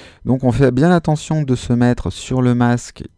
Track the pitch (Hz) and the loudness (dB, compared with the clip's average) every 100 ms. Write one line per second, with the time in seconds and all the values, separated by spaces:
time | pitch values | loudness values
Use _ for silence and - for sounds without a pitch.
0 | - - - 131 127 113 135 123 160 175 | -20 -12 -4 -2 0 2 2 4 4 2
1 | 160 151 - 156 143 123 - 120 123 123 | 2 -2 -2 -2 0 -2 -2 0 2 0
2 | - - - 127 123 120 120 120 - - | -4 -8 -6 -2 0 2 0 0 -4 -16
3 | - | -18